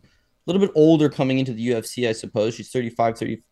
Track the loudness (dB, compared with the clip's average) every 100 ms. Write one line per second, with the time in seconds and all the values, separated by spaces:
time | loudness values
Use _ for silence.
0 | _ _ _ _ -4 0 2 4 6 6
1 | 4 2 0 0 -2 -4 -2 -2 -4 -4
2 | -4 -4 -6 -2 -2 -4 -6 -6 -4 -2
3 | -2 -2 -8 -8 _